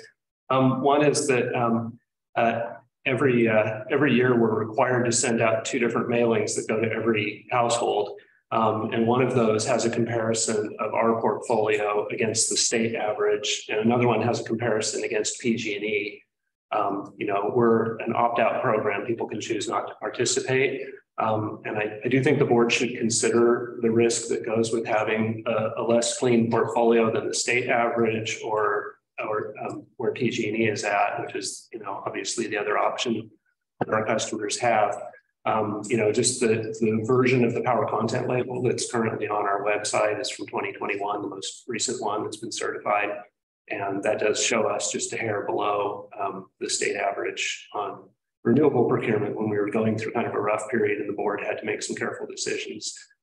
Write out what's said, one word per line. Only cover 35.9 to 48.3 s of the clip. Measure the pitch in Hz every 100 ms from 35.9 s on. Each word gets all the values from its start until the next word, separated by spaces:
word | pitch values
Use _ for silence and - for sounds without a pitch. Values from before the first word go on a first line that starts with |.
| 113
know, | 107
just | 120 110 -
the, | 113 110 - -
the | 110 110 113
version | 127 127 127
of | 117
the | 117
power | 123 113 107
content | 117 117 127 -
label | 127 127 123
that's | 123 - -
currently | 117 110 104 104
on | 104
our | 101 98
website | 101 104 - 110 107 101
is | 95
from | - 101
twenty | 113 101
twenty-one, | 95 107 101 101 104
the | 101
most | 98 - - -
recent | 110 - 110
one | 107 107
that's | 104 -
been | -
certified. | - 107 - - 104 101 - - _ _ _ -
And | 107 98 98
that | 104 104
does | 107 101
show | - 117 104
us | 104 -
just | 123 -
a | 113
hair | 113 101
below, | - 104 104 104 101 101 - -
um, | 98 95 92 -
the | 104
state | - 107 101
average | 98 101 98 98 - - -
on | 107 101 - - _ _